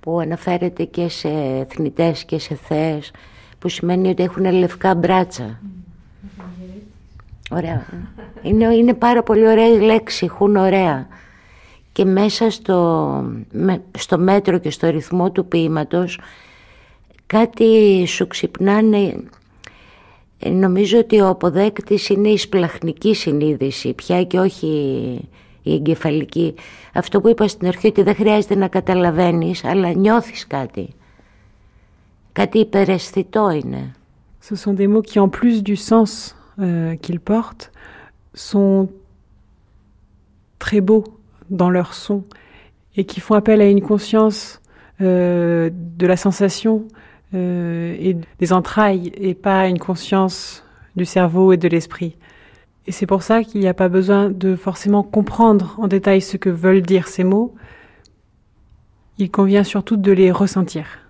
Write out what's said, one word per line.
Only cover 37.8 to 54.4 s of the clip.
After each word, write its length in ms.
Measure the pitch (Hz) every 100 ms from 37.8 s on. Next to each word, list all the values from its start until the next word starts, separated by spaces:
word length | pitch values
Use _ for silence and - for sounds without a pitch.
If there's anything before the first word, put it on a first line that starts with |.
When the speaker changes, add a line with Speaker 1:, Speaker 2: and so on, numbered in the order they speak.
| - - - _ _
Speaker 2:
sont 540 | - - 202 196 196 190 - _ _ _ _ _ _ _ _ _ _ _ _ _ _ _ _
très 240 | - 208 185
beaux. 280 | 220 214 - _ _ -
dans 200 | 185 180
leur 240 | 180 175
son 300 | - - 202 190 - _ - _ _ _ -
et 80 |
qui 160 | 190 -
font 140 | -
appel 260 | 214 208 214
à 60 | 202
une 160 | 202
conscience, 800 | 196 214 208 220 220 208 - - _ _ _ _
euh, 720 | 190 180 180 175 170 170 165
de 340 | 175 170 170 180
la 100 | 185
sensation, 680 | 202 180 196 - 220 220 220 - - _ _
euh, 600 | 190 180 175 170 170 170 175
et 180 | 185 175 165 -
des 140 | 170
entrailles 600 | 185 175 - 214 190 175 -
et 180 | 190
pas 260 | 180 208 190
à 40 | 190
une 120 | 175
conscience 840 | - 175 - 196 190 180 - - _ _ -
du 100 | -
cerveau 480 | 175 - 175 175 190
et 40 | 185
de 120 | 175
l'esprit. 480 | 170 165 - 175 - _ - _ - _ _ -
Et 60 |
c'est 140 | 185 185
pour 160 | 196
ça 200 | - 226
qu'il 180 | 220 208
n'y 80 | 190
a 60 |
pas 140 | 180 185
besoin 420 | 180 185 202 202
de 240 | 185